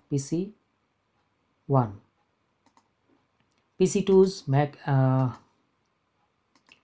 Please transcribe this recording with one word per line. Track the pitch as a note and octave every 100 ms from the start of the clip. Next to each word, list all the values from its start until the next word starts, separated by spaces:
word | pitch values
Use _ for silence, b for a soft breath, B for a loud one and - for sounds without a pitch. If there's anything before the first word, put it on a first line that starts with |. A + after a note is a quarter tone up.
| _
P | C#3+
C | C#3 E3 G3+ - _ _ _ _ _ _ _ _ _ _ -
one. | C3+ A2 G2 _ _ _ _ _ _ _ _ _ _ _ _ _ _ _ _ _ -
P | F#3
C | G3+
two's | G3 F#3+ F#3+ - C#3+
mac, | C3+ C#3+ - D3
uh, | C3+ C3 C3 B2+ - _ _ _ _ _ _ _ _ _ _ _ _ _ _